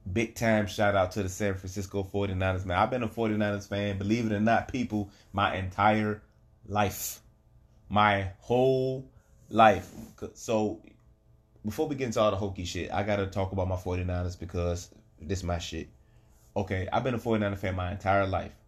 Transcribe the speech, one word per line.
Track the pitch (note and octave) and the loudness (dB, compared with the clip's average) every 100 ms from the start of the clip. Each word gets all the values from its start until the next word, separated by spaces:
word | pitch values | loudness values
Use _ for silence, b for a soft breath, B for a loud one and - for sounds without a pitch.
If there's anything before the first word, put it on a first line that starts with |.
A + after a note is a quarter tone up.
| - | -2
Big | F#2+ A2+ | -2 -2
time | - A2+ G#2+ G2 | 0 2 2 2
shout | - G#2 | 0 2
out | G2 F2+ | 4 2
to | A2 | 0
the | F#2 | -4
San | F#2 G#2 | -2 -2
Francisco | F#2 F#2 F#2 F#2 G2+ | -2 -6 -8 -6 -4
forty-niners, | F#2+ G2+ G2 F#2 F#2+ F#2 | -2 -2 -2 0 0 0
man. | F#2 F2 | 0 2
I've | A2+ | 2
been | B2+ | 2
a | A2+ | -4
forty-niners | A2+ A2+ G#2+ G#2 G2+ G2 | -2 0 2 0 -2 -4
fan, | G2+ G2+ F#2+ | -4 -2 -2
believe | G2 A2+ A2 | 0 0 2
it | |
or | G#2 | 2
not, | G#2+ A2+ - | 2 2 0
people, | C3+ A#2+ G#2+ G2 B B | -4 -2 -2 -4 B B
my | G2 G2+ F2+ | -2 0 0
entire | F#2+ F#2 G#2 G#2+ G#2+ G#2 - _ _ - - | -6 2 4 4 0 -4 -10 _ _ -20 -4
life. | G#2 G2+ - - - - _ _ - _ _ - | 0 0 -2 -10 -10 -18 _ _ -20 _ _ -2
My | G2+ G#2 G2+ F#2+ - | 4 4 4 -2 -10
whole | - A#2+ C3 C3 C3 C3 C3+ b b - - | -2 2 4 2 -2 -6 -10 b b -20 -6
life. | G#2+ A2 F#2 - - - - - | 8 8 8 0 -14 -18 -14 -14
So, | - - A2 G#2+ E2 - - - _ _ _ _ _ | -12 -2 0 0 -2 -14 -20 -20 _ _ _ _ _
before | G#2+ G#2+ D#3 | -8 -4 -4
we | C3+ | -2
get | B2+ | -2
into | A2+ | 2
all | G#2+ | 2
the | F#2+ | 2
hokey | G2+ F#2+ | -4 -6
shit, | F2 F2+ E2 | -6 -6 -4
I | F2+ | -2
gotta | G2+ G2+ F#2+ | 0 0 -2
talk | G2+ F#2+ | -2 -2
about | F#2+ F#2 | -2 -2
my | F2+ | -2
forty-niners | F2+ F2+ F2+ F2+ F2 F2+ | -4 -4 -2 -2 -4 -6
because | F2 F2 F2 F2 - - _ _ | -8 -2 -2 -2 -6 -20 _ _
this | D#2 F#2+ | -6 -4
is | |
my | F2 E2+ | -2 -4
shit. | - D#2+ C#2+ - b b b b b - | -4 -10 -12 -18 b b b b b -6
Okay, | G2+ F#2+ F2+ | -2 -4 0
I've | G#2+ | -2
been | C3 | 0
a | A#2 | -2
forty-niner | A#2 A2 G2+ F#2+ | 0 0 0 -2
fan | G2 | -4
my | F2+ F2+ | -2 -4
entire | F2+ F#2+ G2 F#2+ | -2 2 4 4
life. | F#2 E2+ - | 0 -4 -14